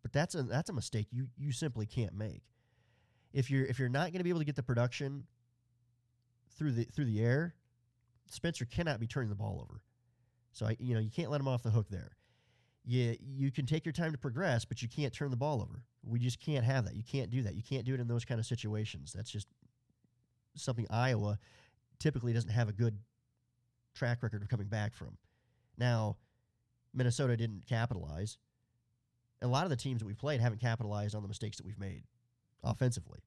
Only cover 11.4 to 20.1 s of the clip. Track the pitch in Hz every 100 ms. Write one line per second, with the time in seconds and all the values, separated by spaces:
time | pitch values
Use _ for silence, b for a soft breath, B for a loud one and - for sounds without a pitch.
11.4 | 135 123 117 110 101 95 - - b b
12.4 | b b b b - 123 120 113 131 135
13.4 | 135 131 131 156 165 151 165 147 139 117
14.4 | 185 120 - - 117 - 143 - 143 123
15.4 | 143 139 98 - - _ - 117 123 120
16.4 | - 147 117 135 98 95 117 139 104 123
17.4 | 107 82 - 135 120 131 120 120 117 117
18.4 | 113 120 107 107 104 76 69 - 110 101
19.4 | - _ - _ _ _ _